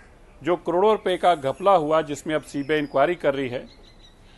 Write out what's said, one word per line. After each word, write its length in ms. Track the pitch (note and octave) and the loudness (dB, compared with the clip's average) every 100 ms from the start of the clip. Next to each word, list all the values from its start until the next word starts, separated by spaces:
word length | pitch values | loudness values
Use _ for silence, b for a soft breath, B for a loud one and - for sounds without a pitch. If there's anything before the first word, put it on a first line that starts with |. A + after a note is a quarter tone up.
| B - - - | B -20 -20 -10
जो 140 | C#3 E3+ | -4 -4
करोड़ों 360 | - E3+ G#3 | -2 2 2
रुपए 240 | G#3 G3 F3+ | 2 0 0
का 180 | F#3 | 2
घपला 400 | E3+ C3+ C3 F#3+ | 2 -2 -2 2
हुआ, 280 | F#3+ D3+ D#3 | 2 4 0
जिसमें 320 | D3+ C#3 - | -2 -6 -6
अब 80 | D#3 | -6
सीबीआई 360 | - D3 C#3 D#3 | -6 -8 -2 -2
इंक्वायरी 360 | D3 C3+ D3+ | -2 0 0
कर 200 | F3 D3+ | 0 -2
रही 140 | C#3 C3+ | -2 -4
है, 180 | B2 - - - - - _ - | -8 -12 -20 -20 -20 -20 _ -20